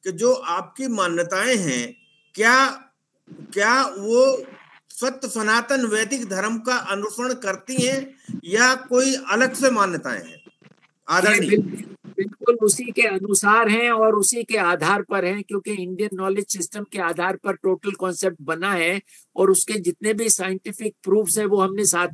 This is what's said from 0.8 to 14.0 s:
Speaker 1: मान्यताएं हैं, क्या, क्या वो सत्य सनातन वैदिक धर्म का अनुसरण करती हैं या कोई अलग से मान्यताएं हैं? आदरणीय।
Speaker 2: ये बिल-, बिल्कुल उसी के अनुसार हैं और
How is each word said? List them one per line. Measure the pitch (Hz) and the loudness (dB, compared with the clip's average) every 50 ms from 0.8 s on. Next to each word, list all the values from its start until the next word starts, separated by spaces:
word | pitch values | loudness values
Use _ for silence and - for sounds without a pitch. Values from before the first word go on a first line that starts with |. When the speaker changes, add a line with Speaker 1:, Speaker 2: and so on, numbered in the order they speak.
| 269 254 | -6 -4
Speaker 1:
मान्यताएं | 233 208 185 175 170 170 175 175 190 185 208 247 254 214 | 0 0 0 0 2 0 -2 0 0 0 0 2 2 0
हैं, | 180 151 127 123 120 120 123 _ _ _ _ _ _ _ - | 0 0 -2 -2 -4 -6 -10 _ _ _ _ _ _ _ -4
क्या, | 190 214 226 247 262 269 254 262 - - _ _ _ _ _ _ _ _ - - | 2 4 6 6 6 6 4 0 -4 -14 _ _ _ _ _ _ _ _ -20 -20
क्या | - - - - 196 202 220 247 269 269 | -20 -16 -8 -2 0 2 4 4 4 2
वो | - 185 196 196 214 226 247 262 269 262 240 - - - - - _ _ _ _ - | 0 -2 -6 -4 0 4 4 4 4 2 0 -4 -10 -16 -20 -20 _ _ _ _ -18
सत्य | - - 240 262 254 262 - 240 | -10 -6 -4 -4 -4 -6 -8 -6
सनातन | - 226 214 214 220 233 226 - 277 262 247 | -4 -2 0 2 2 2 2 0 0 0 0
वैदिक | 220 208 220 220 202 269 262 233 185 | 0 0 0 -2 -2 -2 -6 -4 -4
धर्म | 190 185 196 220 233 226 | -4 -4 -2 -2 -4 -4
का | 226 247 254 | -2 -2 -2
अनुसरण | 240 - 185 196 202 208 214 - - 240 254 254 | -2 -2 -4 -4 -4 -4 -6 -6 -4 -4 -4 -4
करती | 247 - 196 185 - - - 262 262 247 254 | -4 -4 -6 -6 -6 -6 -6 -2 0 0 0
हैं | 269 269 269 269 - _ _ - - - - | 0 -2 -4 -8 -14 _ _ -12 -12 -12 -8
या | 170 185 220 247 254 262 | -2 2 4 4 4 4
कोई | 254 262 - 247 247 262 269 262 | 2 -2 0 2 2 2 2 0
अलग | 262 - 175 196 226 262 254 - | -2 -2 -2 0 2 2 2 0
से | - 262 262 | 2 2 2
मान्यताएं | 240 214 196 185 170 139 - 135 117 95 82 | 4 4 2 2 0 -4 -6 -6 -8 -8 -8
हैं? | 80 80 - - - _ _ _ - _ _ _ _ _ _ _ - | -12 -18 -20 -20 -20 _ _ _ -20 _ _ _ _ _ _ _ 0
आदरणीय। | 160 180 190 214 208 202 175 139 | 2 2 4 4 4 4 4 4
Speaker 2:
ये | 208 - | 2 2
बिल-, | - - - - - - - - - | 2 0 -4 -10 -12 -14 -18 -20 -20
बिल्कुल | - - - 196 208 - - - - 240 | -12 -8 -6 -6 -6 -8 -4 2 2 2
उसी | 233 214 208 - - 254 | 4 4 2 2 0 -2
के | 240 208 - | -6 -2 0
अनुसार | 233 214 196 190 190 208 196 190 202 202 214 226 233 208 | 0 0 0 -2 -2 0 0 2 4 4 4 4 4 4
हैं | 214 226 233 240 | 2 2 2 2
और | 233 220 | 2 4